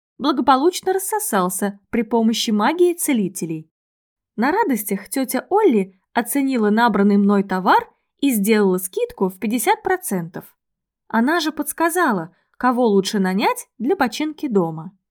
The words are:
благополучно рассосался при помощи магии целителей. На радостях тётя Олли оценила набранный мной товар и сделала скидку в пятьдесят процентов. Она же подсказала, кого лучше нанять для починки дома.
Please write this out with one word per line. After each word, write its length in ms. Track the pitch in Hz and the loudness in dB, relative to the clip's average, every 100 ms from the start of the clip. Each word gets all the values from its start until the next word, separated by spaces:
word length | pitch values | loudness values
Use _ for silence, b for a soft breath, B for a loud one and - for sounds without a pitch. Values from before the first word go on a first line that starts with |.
| _ - | _ -6
благополучно 760 | 277 262 247 262 330 - 381 | -2 0 2 2 2 0 -2
рассосался 880 | 381 - 427 - 208 180 185 202 202 _ | -4 -2 -4 -2 0 -2 -2 -4 -6 _
при 120 | 233 | -4
помощи 500 | 226 233 226 220 - | 0 0 2 0 -2
магии 420 | 214 226 339 349 | 0 0 2 2
целителей. 800 | 339 - 240 185 - 165 160 156 _ _ _ _ _ _ - | 2 -2 0 -2 -4 -8 -8 -10 _ _ _ _ _ _ -4
На 160 | 254 | -2
радостях 560 | 392 427 226 208 196 - | 0 0 -2 -2 -8 -6
тётя 400 | 269 262 262 - | -6 -4 -4 -2
Олли 480 | 392 415 220 190 _ _ | 2 4 2 0 _ _
оценила 560 | 240 226 285 269 254 208 | -4 -2 -2 0 2 2
набранный 480 | 214 240 196 202 202 | 4 2 4 4 4
мной 260 | 202 202 | 4 2
товар 460 | 196 190 190 440 - _ _ _ | 0 -2 2 2 0 _ _ _
и 120 | 277 | 0
сделала 460 | 220 202 214 196 185 | 2 4 4 4 2
скидку 520 | 185 440 480 - 208 | -2 -6 -6 -4 -4
в 100 | - | -2
пятьдесят 440 | 220 240 359 440 | -4 -2 0 -2
процентов. 760 | 381 370 - 190 165 - - _ _ _ _ _ _ | -2 -4 -2 -6 -6 -12 -18 _ _ _ _ _ _
Она 320 | 226 254 339 | 0 0 0
же 140 | 311 | -2
подсказала, 800 | - 285 - 330 339 320 190 165 - _ _ | -4 -8 -2 -2 0 0 0 -4 -14 _ _
кого 300 | - 240 240 | 0 2 2
лучше 320 | 196 190 208 | 2 2 0
нанять 500 | 185 190 339 480 - _ | 0 0 -2 -2 -8 _
для 180 | 240 392 | -4 -2
починки 520 | 247 - 311 294 294 | -2 -4 -8 -6 -2
дома. 500 | 202 165 160 165 - _ | 0 0 -4 -12 -18 _